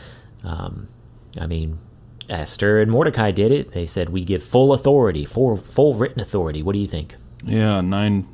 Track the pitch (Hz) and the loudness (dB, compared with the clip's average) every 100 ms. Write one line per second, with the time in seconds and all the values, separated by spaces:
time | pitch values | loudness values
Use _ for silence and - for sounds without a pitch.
0 | - - - - 92 82 90 90 95 - | -20 -20 -20 -16 -10 -8 -8 -12 -14 -20
1 | - - - 90 82 82 80 80 - - | -20 -20 -18 -10 -6 -4 -4 -8 -12 -20
2 | - - - 85 71 - 101 107 107 113 | -20 -18 -10 -8 -6 -2 2 4 4 4
3 | 165 123 107 95 107 143 - - 85 - | 2 2 0 2 2 2 -2 -6 -6 -4
4 | 87 92 90 92 - 123 135 135 139 143 | -4 -4 -2 -4 0 4 4 4 4 4
5 | 113 78 143 - 131 101 - - 147 110 | 4 0 -4 0 0 0 -4 2 2 2
6 | 123 - 104 101 82 76 78 98 98 82 | -2 -4 -4 -4 -2 -4 -4 -2 -4 -6
7 | 76 - - - - 107 107 101 90 98 | -10 -14 -20 -14 -4 0 2 2 0 0
8 | 104 101 95 | 0 0 -2